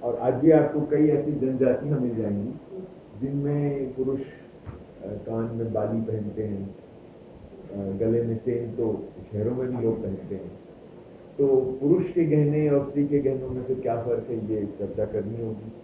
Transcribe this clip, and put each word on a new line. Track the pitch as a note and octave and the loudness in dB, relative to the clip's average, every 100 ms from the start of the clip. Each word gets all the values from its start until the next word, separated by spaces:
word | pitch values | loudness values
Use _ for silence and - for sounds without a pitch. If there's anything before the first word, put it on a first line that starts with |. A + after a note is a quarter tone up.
और | A#2+ A#2 | -2 0
आज | B2 | 0
भी | B2 D#3 | 4 8
आपको | D#3 C#3+ D3+ | 8 8 2
कई | - D3 D3 | 2 4 6
ऐसी | C#3+ D3 | 4 2
जनजातियां | - C3 B2+ C3 A#2+ D3 C#3 | 0 0 4 4 4 2 0
मिल | B2 A2 | 0 0
जाएंगी | G2+ G2+ G2+ - - F#3 F#3 - - G#2 | -2 -2 -4 -8 -12 -14 -14 -18 -18 -6
जिनमें | C3+ C#3+ C#3+ D3 C#3+ C#3 B2+ | -4 0 0 0 0 0 -4
पुरुष, | B2+ C3 C#3 | -2 0 0
अ, | C3 - - - - - - - G2 | -4 -12 -20 -18 -16 -16 -18 -14 -10
कान | G#2 - A2+ A2+ A#2 | -8 -4 -4 -2 -2
में | A2+ | -2
बाली | G#2+ G#2+ A2+ | -2 0 0
पहनते | A2 A2 G2+ G#2 | 0 -2 -4 -4
हैं, | G#2+ G2 G2 - - - - - - - - - - | -4 -4 -8 -12 -18 -20 -20 -20 -20 -20 -20 -18 -12
अ, | G2+ G2 G2 | -6 -6 0
गले | A2+ A#2 | 2 2
में | A#2 A2 | 0 -2
चेन | B2+ A#2 A2+ | -2 -2 -4
तो | A2+ A2+ G2+ - - - | -2 -2 -2 -6 -14 -8
शहरों | G#2 A2+ | -2 0
में | B2+ B2+ B2 | 0 -2 0
भी | |
लोग | A2+ G#2 | 0 0
पहनते | G2 F#2+ - | -4 -6 -6
हैं। | G2 - - - - - - - - - - | -8 -10 -14 -18 -20 -20 -20 -20 -20 -18 2
तो | C#3 C3 B2+ - | 4 4 2 0
पुरुष | C#3+ F3+ F3 | 2 4 2
के | F3 | 0
गहने | D#3 D3+ D3 D3+ D3+ | 4 4 4 2 4
और | C#3 C#3 | 2 2
स्त्री | D3 C#3+ | 0 2
के | C#3+ | 2
गहनों | C3 C3 B2+ | 2 0 -4
में | B2+ | -6
से | B2 | -2
क्या | C3 B2 A#2 | -2 0 -2
फर्क | A#2 A#2 A#2+ | 0 -2 -2
है, | A2+ G#2 | -6 -2
ये | A2 G2+ - | -2 -2 -6
चर्चा | G2 - | -6 -2
करनी | G#2 G#2+ G2+ A#2 | -2 -2 -4 -4
होगी | A2+ G#2 A2 - | -6 -6 -10 -16